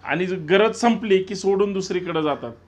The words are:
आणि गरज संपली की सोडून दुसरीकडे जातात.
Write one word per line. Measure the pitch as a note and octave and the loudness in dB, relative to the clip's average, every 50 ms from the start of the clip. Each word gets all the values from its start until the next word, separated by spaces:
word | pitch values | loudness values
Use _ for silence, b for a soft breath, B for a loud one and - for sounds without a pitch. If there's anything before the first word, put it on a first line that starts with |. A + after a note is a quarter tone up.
| - | -4
आणि | - C#3 E3 F#3 | -4 -2 -2 -2
गरज | F3+ F#3 F#3 D#3+ D3+ F3+ G3 G#3+ A3 G#3+ | -4 -4 -6 -2 0 2 4 4 2 2
संपली | - - A#3+ A3+ A3+ A#3 A3 F#3+ F#3+ F#3 | 2 2 2 2 2 2 2 2 2 2
की | - G#3 | -2 -8
सोडून | F#3 - F#3+ G3 G3 G#3 G3+ G3 | -2 0 0 2 2 2 0 0
दुसरीकडे | F#3+ F#3 - F#3+ F3+ F3+ F3+ E3+ D#3+ D#3 | -4 -4 -4 -4 -4 -4 -2 -4 -2 0
जातात. | D3+ C#3+ C3+ B2+ A#2 A2 - _ | 0 -2 -2 -6 -12 -12 -14 _